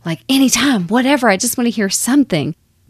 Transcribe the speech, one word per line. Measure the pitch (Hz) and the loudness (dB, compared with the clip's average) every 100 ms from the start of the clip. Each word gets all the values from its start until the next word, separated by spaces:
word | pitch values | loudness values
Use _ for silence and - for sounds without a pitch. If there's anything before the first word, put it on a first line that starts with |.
like, | 165 165 - | -8 -6 0
"Anytime, | 269 262 - 277 233 170 | 2 2 2 0 0 0
whatever, | 233 254 294 240 | 0 2 2 2
I | 190 | 0
just | 240 - | -2 -2
wanna | 240 | -2
hear | 220 196 | -2 -2
something." | - - 285 254 165 139 - _ _ | -2 0 0 2 -2 -4 -8 _ _